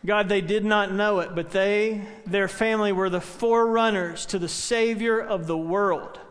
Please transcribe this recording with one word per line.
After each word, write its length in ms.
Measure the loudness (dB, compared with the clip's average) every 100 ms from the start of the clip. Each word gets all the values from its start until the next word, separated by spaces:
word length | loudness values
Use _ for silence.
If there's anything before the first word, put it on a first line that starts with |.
| 2
God, 220 | 2 2
they 140 | 0
did 220 | 2 0
not 280 | 2 2 2
know 280 | 0 2 2
it, 140 | -2
but 160 | -6 -2
they, 520 | 0 2 2 0 -2 -8 -12 -4
their 220 | 0 0
family 440 | 0 0 2 2
were 160 | 2 0
the 140 | -2
forerunners 1040 | -6 -4 2 4 4 4 2 2 -2 -6 -6
to 120 | -4
the 100 | -4
Savior 680 | -6 -2 0 2 0 0 0
of 280 | 0 -4 -2
the 100 | -4
world. 640 | -2 0 0 0 -6 -16 -20